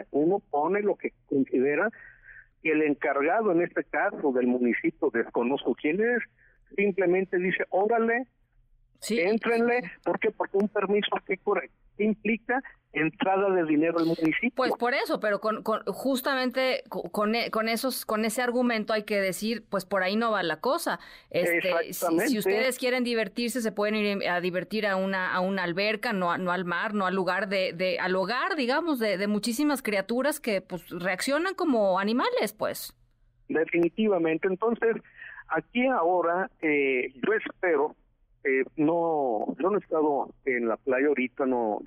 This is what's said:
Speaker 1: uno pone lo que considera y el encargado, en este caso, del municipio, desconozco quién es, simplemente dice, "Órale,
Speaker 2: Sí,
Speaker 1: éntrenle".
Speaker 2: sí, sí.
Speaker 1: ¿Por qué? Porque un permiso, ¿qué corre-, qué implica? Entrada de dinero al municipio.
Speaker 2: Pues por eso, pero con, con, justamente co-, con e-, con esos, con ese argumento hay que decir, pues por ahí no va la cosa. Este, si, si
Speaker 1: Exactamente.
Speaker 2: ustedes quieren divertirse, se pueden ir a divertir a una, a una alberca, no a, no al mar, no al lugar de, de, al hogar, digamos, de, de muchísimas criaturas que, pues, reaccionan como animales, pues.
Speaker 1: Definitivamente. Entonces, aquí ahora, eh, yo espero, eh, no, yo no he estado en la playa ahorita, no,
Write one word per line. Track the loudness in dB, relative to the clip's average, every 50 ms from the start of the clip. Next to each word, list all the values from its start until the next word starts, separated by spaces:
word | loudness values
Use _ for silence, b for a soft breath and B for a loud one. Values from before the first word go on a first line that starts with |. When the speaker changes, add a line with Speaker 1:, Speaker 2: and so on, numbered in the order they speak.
| -2 -2
Speaker 1:
uno | 0 0 2 2 2 0 -2 _
pone | -2 -2 0 0 0 0
lo | 0 0 -2
que | -2 -6 -10 -10 _ _
considera | -2 0 0 0 2 2 2 2 2 2 0 0 -2 B B B B B B B B B B B B B _
y | -2 0
el | 2 2
encargado, | 2 2 0 0 -2 0 0 2 2 2 2 2 2 2
en | 2 2
este | 2 0 -2 -6 -6
caso, | -4 -2 -2 -2 -2 -2 -2 -2 0
del | 2 2 2
municipio, | 2 2 2 2 0 0 0 -2 -4 -2 _ -2 0
desconozco | 0 0 -2 -2 -2 -2 0 0 -2 -2 -2 -4 -4
quién | -2 -2 -2 0 0
es, | 0 0 0 -2 -4 b b b b b b b b _ -2
simplemente | 0 0 0 2 2 2 4 4 2 2 0 0 0
dice, | 0 0 0 -2 -2 -2
"Órale, | 0 0 2 2 2 2 2 2 0 -2 -4 -8 _ _ _ _ _ _ _ _ _ _ _ _ _ _
Speaker 2:
Sí, | -6 -2 -2 0
Speaker 1:
éntrenle". | 2 2 2 0 0 0 0 2 2 2 2 0
Speaker 2:
sí, | -2 -6
sí. | -12 -6 -4
Speaker 1:
¿Por | -4 -2 -2
qué? | -2 -2
Porque | -2 -2 -4 -2 0 0
un | 0 0
permiso, | 0 -2 0 0 0 0 0 0 -4 -6 -4
¿qué | -6 -8 -4
corre-, | _ -2 -2 -2 -2 -6 _ _ _ _ _
qué | -2 0
implica? | 0 0 0 -2 -2 -4 -2 -2 -4 -4 -4 B B B B _ _ -4
Entrada | -2 -2 -2 -2 -2 0 0 2 2 2 2
de | 2 2 2
dinero | 2 2 2 2 2 2 2
al | 0
municipio. | 0 0 0 0 0 0 0 -4 -4 -2
Speaker 2:
Pues | -2 -2 -2 0 -2
por | -2 -2 0
eso, | 0 0 -2 -2 -2
pero | 0 -2 -2 0
con, | -2 -4 -4 -2 -2
con, | -2 -4 -2 -4
justamente | -6 -6 -4 -2 -2 -2 0 0 -2 -2 0 -2 -2 0 0 0 0 0 -2 -6 -8
co-, | -8 -8 -8 -6
con | -4 -2 0 0 0
e-, | 0 -2 -2
con | -2 -2 -2 -2
esos, | -2 -2 -2 -4 -4 -4 -4
con | -4 -2 -2 -2
ese | -2 -2 -2
argumento | -2 0 0 2 2 2 0 0 0 -2
hay | -2 -2 -2
que | -2 0 0
decir, | 0 0 -2 -2 -4 -4 -4 -4 -6 _
pues | -6 -6 -2
por | -2 -2 0 0
ahí | 0 0
no | 0 2 2
va | 0 0 0
la | -2 -2 0
cosa. | 0 0 0 0 -2 -4 -4 B B B B B B B
Este, | -2 0 2 2 2 2
si, | 2 2
si | 0 0 -2 -4
Speaker 1:
Exactamente. | -4 -4 0 2 2 2 2 2 2 2
Speaker 2:
ustedes | 2 2 2 2 2 0 0 0
quieren | -2 0 0 0
divertirse, | 0 0 0 0 -2 -2 -2 -4 -2 -2 -2 -2
se | -4 -2
pueden | -2 0 0 0 2
ir | 2 0 0 0 -2 -2 -2
a | 0 0
divertir | 0 -2 -2 -4 -4 -2 -2 -2 0
a | 0 0
una, | 0 0 0 0 -2 -2 -2 0
a | 0
una | 0 0 0 -2 -2
alberca, | -2 -2 0 0 0 0 0 -2 -2
no | 0 0 0 0
a, | 0 0
no | 0 -2
al | -2 -2 -2
mar, | -2 -2 -2 -2 -2 0
no | 0 0
al | 2 0
lugar | 0 0 0 0 0 0 0
de, | 0 0 0 -2
de, | -2 -2 0 0 0 0
al | 0 0 0
hogar, | 0 0 0 0 -2 -2 -2 0
digamos, | 0 0 0 0 0 0 0 0 0
de, | 0 0 0 0
de | 0
muchísimas | 0 0 0 0 -2 0 2 2 2 0 0
criaturas | -2 -2 -2 -2 -2 0 -2 0 0 0 -2 -2
que, | -2 -2 -2 -2
pues, | -4 -6 -10 -10 -10 -12
reaccionan | -10 -6 -4 -4 -4 -2 -2 0 0 0 0 -2 -2
como | 0 2 2 4 4 4 4 4 4
animales, | 2 2 0 0 0 0 0 0 -2 -2
pues. | -2 -4 -4 -4 -4 -6 -10 -12 -16 _ _ _ _ _ _ _ _ _ _ -4
Speaker 1:
Definitivamente. | -2 -2 0 0 2 2 2 2 2 0 2 2 2 2 2 0 0 0 0 -2
Entonces, | -2 0 0 -2 0 2 0 0 0 0 B B B B B B B B B -6
aquí | -4 -4 -4 _ -2 0 0
ahora, | 2 2 2 2 2 2 2 2 0 0 -2 -2 -4 -6 _
eh, | 0 0 2 2 2 2 2 0 -2 -4 -8
yo | -4 -2 0 0
espero, | 0 -2 -6 -6 _ 0 2 2 2 2 0 -4 -10 _ _ _ _ _ _ _ _ -2
eh, | 0 2 2 0 -2 0
no, | 0 2 2 2 2 2 2 0 0 0 0 0 -2 -2 -4 -4 -2
yo | 0 0
no | 0
he | 0
estado | 0 0 0 2 2 2 2 0 -2 -6 -10 _ -4
en | -2 -2 0 0 0
la | -2
playa | -2 _ 0 2 2 2
ahorita, | 2 2 2 0 -2 -2 -2 -2
no, | 0 0 0 0 0 -2 -2 -4